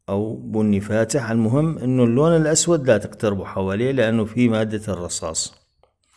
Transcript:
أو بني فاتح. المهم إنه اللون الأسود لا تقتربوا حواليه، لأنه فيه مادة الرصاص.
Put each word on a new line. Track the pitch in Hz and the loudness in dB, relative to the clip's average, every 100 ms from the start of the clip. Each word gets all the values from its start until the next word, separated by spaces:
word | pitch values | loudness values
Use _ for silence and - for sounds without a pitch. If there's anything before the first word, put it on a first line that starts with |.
| - | -6
أو | 98 110 127 | -4 -4 -6
بني | 123 107 107 98 | -6 0 2 2
فاتح. | 101 110 113 147 110 | 0 0 0 -2 -2
المهم | 113 110 135 160 147 | 0 2 2 0 -2
إنه | 123 127 | 0 2
اللون | 117 120 160 165 | 2 4 4 4
الأسود | 151 127 170 165 131 | 2 0 2 2 4
لا | 104 | 2
تقتربوا | - - 110 101 85 | 0 -4 -2 -2 -6
حواليه، | 98 95 98 127 | -4 -2 0 0
لأنه | 135 110 113 | 2 2 2
فيه | 107 113 123 | 0 2 2
مادة | 110 110 107 104 | 2 -2 -4 -6
الرصاص. | 90 87 - 85 80 - - _ _ _ _ _ | -8 -6 -8 -6 -6 -8 -12 _ _ _ _ _